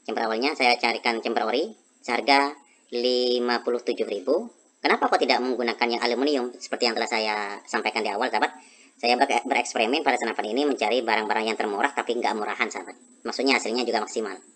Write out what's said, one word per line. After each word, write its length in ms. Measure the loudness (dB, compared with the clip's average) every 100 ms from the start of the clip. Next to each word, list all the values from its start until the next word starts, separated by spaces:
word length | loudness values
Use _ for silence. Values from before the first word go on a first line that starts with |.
Chamber 240 | -4 -2 -2
awalnya 320 | 0 0 2
saya 160 | 4 4
carikan 400 | 0 0 -2 -2
chamber 240 | -2 -2 0
ori 240 | 0 -2 -8 _ _
seharga 560 | -4 -2 4 4 4 -4 _ _ _
lima 720 | -2 2 2 2 0 0 0
puluh 160 | 0 -2 -2
tujuh 240 | -2 -2
ribu. 400 | -2 0 0 -2 _ _ _
Kenapa 320 | 0 2 2
kok 80 | 2
tidak 240 | 4 2 2
menggunakan 420 | 0 -2 2 0
yang 140 | 2
aluminium 480 | 2 2 2 0 -2 -8
seperti 320 | -10 0 0
yang 80 | 0
telah 80 | -2
saya 560 | 0 0 -2 -6 -10 -6
sampaikan 320 | -4 -2 -2
di 80 | -4
awal, 240 | -2 -2
sahabat? 160 | 0 -2 -4 -20 -20 -20 _
Saya 160 | 0
ber-, 320 | 2 4 2 2
bereksperimen 560 | 0 0 -2 0 2
pada 160 | 0 0
senapan 400 | 0 -4 -2 0
ini 80 | 0
mencari 400 | 0 0 0 2
barang-barang 480 | 0 0 0 0
yang 40 | -2
termurah 360 | -2 0 0
tapi 240 | -2 -2 -2
nggak 160 | -2
murahan, 320 | -2 -4 -2 -4
sahabat. 240 | -4 -12 -18 -20 _
Maksudnya 400 | -8 0 2 2
hasilnya 240 | 2 -2 0
juga 160 | -2
maksimal. 400 | -2 -6 -6 -10 -18